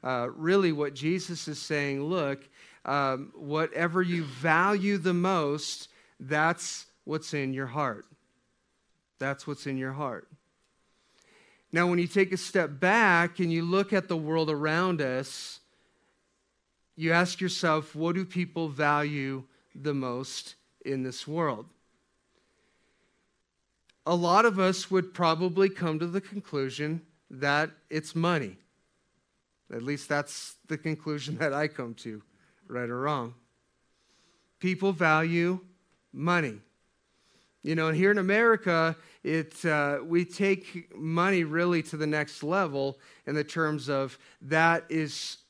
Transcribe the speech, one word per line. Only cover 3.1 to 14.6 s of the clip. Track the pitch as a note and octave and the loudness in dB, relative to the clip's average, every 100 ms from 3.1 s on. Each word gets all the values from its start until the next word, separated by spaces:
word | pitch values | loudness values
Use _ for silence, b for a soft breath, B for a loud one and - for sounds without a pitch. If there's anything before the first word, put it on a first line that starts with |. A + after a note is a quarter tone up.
| C3 C#3+ - | -2 -6 -14
whatever | D3 D3+ D#3+ - E3+ F3 | -6 -2 -2 0 0 0
you | F3+ F3 | 0 0
value | D3+ B2+ D#3 D#3 F#3+ G#3 G3 G3+ | -4 -4 2 4 4 2 2 0
the | E3+ | 2
most, | F3 F3+ F#3 D3 D3+ - - - b b b | 2 2 2 0 -2 -4 -10 -12 b b b
that's | C3 D3+ D#3+ E3+ - - - _ | -4 2 2 0 -6 -10 -14 _
what's | - D3+ - | -8 -6 -4
in | D3 C3+ | -4 -4
your | C3 C3+ | -4 -6
heart. | B2+ C#3 G#2 - _ _ _ _ _ _ _ _ _ _ _ | -4 -4 -4 -14 _ _ _ _ _ _ _ _ _ _ _
That's | C3+ C#3 - | -6 -4 -8
what's | C#3+ C#3+ | -10 -6
in | C3+ | -6
your | C3 | -6
heart." | C3+ C#3+ G#2+ - D3 _ _ _ _ _ b b b b b b b b | -6 -8 -8 -14 -20 _ _ _ _ _ b b b b b b b b
Now, | E3 F3 | 2 4
when | F3 | 4
you | F3 | 2
take | G3 F#3+ | 2 2
a | F#3 | 2
step | - G3 D#3+ C#3+ | -2 0 0 2
back | F3+ A3 G#3+ F3 E3+ - | 4 6 6 6 4 0
and | F3 | 0
you | E3 | 0
look | E3+ F#3 G3 | 2 0 2
at | G3+ F#3 | 0 0
the | E3+ | -4
world | D#3 D#3+ D#3 | 0 0 0
around | D3+ | 0